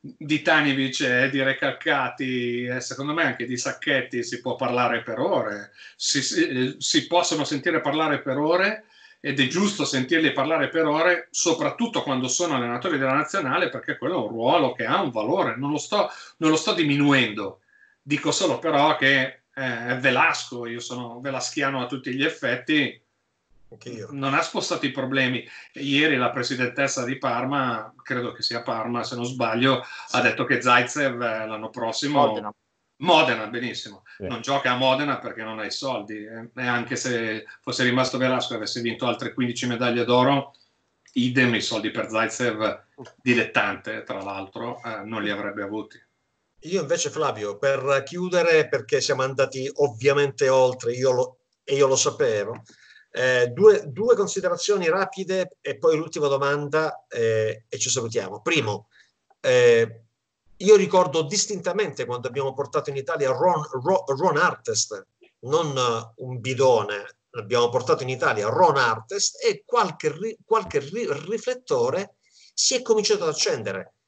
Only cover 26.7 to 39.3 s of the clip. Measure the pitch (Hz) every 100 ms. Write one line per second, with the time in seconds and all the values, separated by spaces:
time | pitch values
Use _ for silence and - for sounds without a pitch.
26.7 | - 139 135 123 131 131 117 131 143 127
27.7 | 113 110 _ - 127 120 - - 117 123
28.7 | 117 113 120 110 123 123 127 117 113 131
29.7 | 127 - - - 123 120 107 143 131 127
30.7 | 123 123 147 139 120 120 110 110 110 113
31.7 | - 113 - 143 143 143 107 104 - _
32.7 | _ _ _ 156 160 156 113 107 117 120
33.7 | 101 113 101 _ - 95 113 113 139 131
34.7 | 123 131 131 147 123 113 - 110 110 104
35.7 | - 139 123 104 107 107 113 117 - 123
36.7 | 120 117 123 131 123 113 107 - - -
37.7 | 120 123 123 127 131 127 127 - 113 107
38.7 | 123 117 113 127 117 117